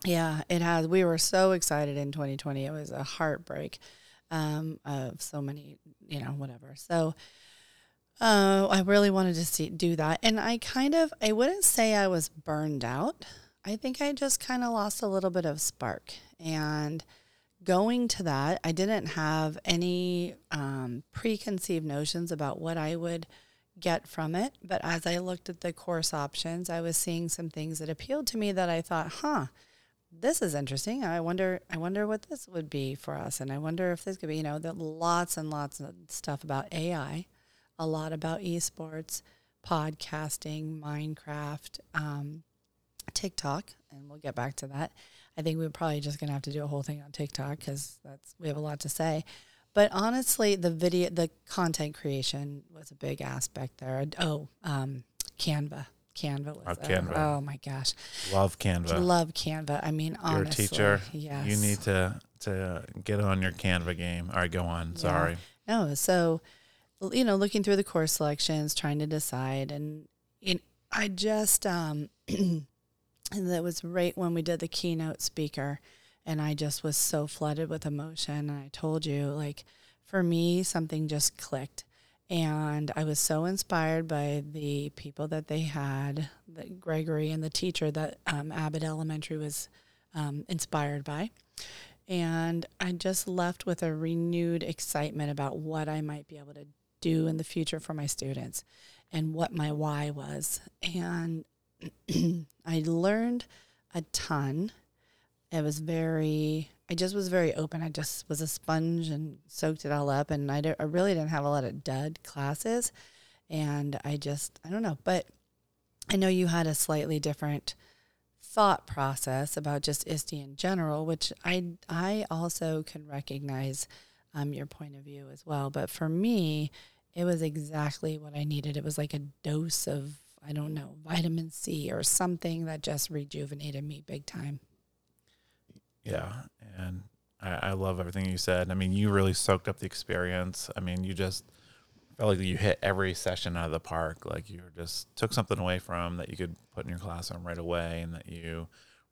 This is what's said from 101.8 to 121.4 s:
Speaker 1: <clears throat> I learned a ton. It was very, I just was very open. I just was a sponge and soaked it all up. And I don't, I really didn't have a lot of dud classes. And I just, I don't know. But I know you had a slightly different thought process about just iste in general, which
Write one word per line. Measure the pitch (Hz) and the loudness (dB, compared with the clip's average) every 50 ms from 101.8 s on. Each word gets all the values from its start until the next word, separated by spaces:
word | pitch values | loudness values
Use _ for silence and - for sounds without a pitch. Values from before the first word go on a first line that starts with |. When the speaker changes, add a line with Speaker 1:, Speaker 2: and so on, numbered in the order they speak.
Speaker 1:
<clears throat> | - 160 _ _ - - 156 - 175 165 180 170 151 - _ _ - | -14 -14 _ _ -6 0 2 4 4 4 2 0 -4 -10 _ _ -6
I | 165 165 160 156 | -2 0 0 2
learned | 165 165 170 180 196 208 226 233 240 240 240 - - - - - _ _ _ _ _ - | 2 2 4 4 4 4 4 2 0 0 -2 -4 -8 -20 -20 -20 _ _ _ _ _ -6
a | 170 156 - - | -6 -6 -2 -4
ton. | - - - 156 143 139 135 139 160 196 220 - _ _ _ _ _ _ _ _ _ _ _ _ _ _ - | -4 -2 0 0 0 2 0 0 0 -2 -4 -6 _ _ _ _ _ _ _ _ _ _ _ _ _ _ -4
It | 165 160 151 | -2 0 0
was | 151 147 151 | 0 -2 -2
very, | 156 165 165 165 165 160 160 156 156 156 151 151 151 151 156 156 147 - - _ _ - | -2 -2 0 0 2 2 2 2 2 2 2 2 2 2 0 0 -4 -6 -12 _ _ -4
I | 170 | -2
just | 170 180 180 202 | 0 0 0 0
was | 202 190 180 | 0 0 2
very | 180 180 165 151 - | 4 4 4 4 2
open. | - 156 156 - 160 | 0 -2 -2 -2 -4
I | 165 160 | -4 -2
just | 147 156 151 - - - - - | -2 -4 -4 -4 -6 -8 -4 -4
was | 151 147 | -4 -2
a | 160 | -2
sponge | 147 - - - - 160 160 160 165 170 170 165 160 | -4 -4 -6 -2 0 2 2 4 2 2 2 0 -2
and | 147 147 156 151 - - _ | -2 -4 -4 -6 -8 -14 _
soaked | - - - 151 156 160 156 - | -14 -6 -2 0 0 0 0 -2
it | 143 | 0
all | 147 147 143 143 | 0 2 2 2
up. | 135 143 147 - | 2 2 2 2
And | 151 143 143 139 | 0 0 0 0
I | 135 147 | 0 0
don't, | 147 160 - - | 0 0 0 0
I | 156 | -2
really | 151 160 180 190 202 185 | 0 2 2 4 4 4
didn't | 160 151 156 | 2 2 0
have | 165 143 143 | 0 2 2
a | 143 | 2
lot | 147 143 127 | 2 2 0
of | - - 143 - | 0 -4 -4 -4
dud | - 131 131 147 156 160 - - | -2 -2 -2 -2 -4 -6 -8 -14
classes. | - - 147 139 139 151 - - 220 233 240 233 - - - - - - - - - _ _ _ - | -12 -6 -4 -2 -2 -2 -2 0 0 0 0 0 -2 -6 -8 -20 -20 -20 -20 -20 -20 _ _ _ -6
And | 165 156 151 147 147 143 143 147 143 - - | -2 -2 0 0 0 0 -2 -2 -4 -4 -4
I | 143 147 | -4 -4
just, | 143 147 143 147 147 - - _ - - | -2 -2 -4 -4 -4 -4 -8 _ -14 -10
I | 160 | -6
don't | 190 220 226 | -4 -2 0
know. | 185 147 - - | -2 -2 -2 0
But | 180 185 175 - _ _ _ _ _ _ _ _ _ _ _ _ _ _ - - - | 2 2 2 0 _ _ _ _ _ _ _ _ _ _ _ _ _ _ -16 -4 0
I | 196 | 2
know | 190 190 190 | 4 6 6
you | 185 180 185 | 6 6 4
had | 170 170 170 165 | 4 4 4 2
a | 156 147 | 2 2
slightly | - - - 156 151 - 160 156 147 | 2 2 2 2 0 2 0 0 0
different | 143 151 147 - 151 147 147 135 - - - _ - _ _ _ _ _ _ _ _ _ _ _ - | 0 0 -2 0 -2 -2 -2 -2 -4 -6 -8 _ -18 _ _ _ _ _ _ _ _ _ _ _ -16
thought | - - 220 208 196 180 - - | -2 4 6 6 6 6 4 0
process | - - 143 135 135 135 - - 135 131 135 147 143 - | -8 -2 0 0 0 0 -2 -2 0 0 0 0 -2 -2
about | 160 151 156 147 143 | -2 -2 0 -2 0
just | - 147 147 - - | 0 0 -2 -2 -2
iste | - 160 143 - - 156 | -2 -4 -4 -4 -6 -8
in | 147 139 139 139 | -8 -10 -10 -8
general, | - - 180 196 180 160 156 147 151 156 | -2 0 0 2 2 2 0 0 0 0
which | 165 165 156 - - - - | -2 -2 0 -2 -4 -4 -4